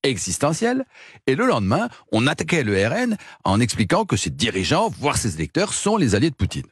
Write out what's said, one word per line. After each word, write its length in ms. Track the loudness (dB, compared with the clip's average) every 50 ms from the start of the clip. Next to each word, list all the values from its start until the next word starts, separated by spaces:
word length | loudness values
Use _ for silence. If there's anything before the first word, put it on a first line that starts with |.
existentiel. 800 | 0 -2 -2 -2 -4 -6 -4 0 0 0 0 0 0 0 0 -2 -4 _ _ -20 -20 -20 -20 -6 _ -2
Et 80 | 0
le 100 | 2 2
lendemain, 420 | 2 2 2 2 2 2 0 0 -4 -6 -14 -10 _
on 160 | 0 2 2
attaquait 380 | 2 0 -2 -2 -2 0 0 2
le 100 | 2 2
R 180 | 2 2 2
N 240 | 0 0 0 -2 -2 -4 -6 -18 -20 -6 _
en 160 | 0 2 2
expliquant 440 | 2 0 0 -2 0 2 2 0 2
que 120 | 0 -2
ses 140 | -2 -2 -4
dirigeants, 600 | -4 -2 -4 -2 -2 -2 0 2 2 2 2 0 -2 -2
voire 180 | -2 -2 -2
ses 200 | 0 -2 -4 -4
électeurs, 360 | -4 -6 -4 _ -2 -2 -2
sont 240 | -2 -2 0 0 2
les 200 | 2 2 2 4
alliés 140 | 4 2 2
de 40 | 0
Poutine. 320 | _ -4 -2 -2 -8 -10 -12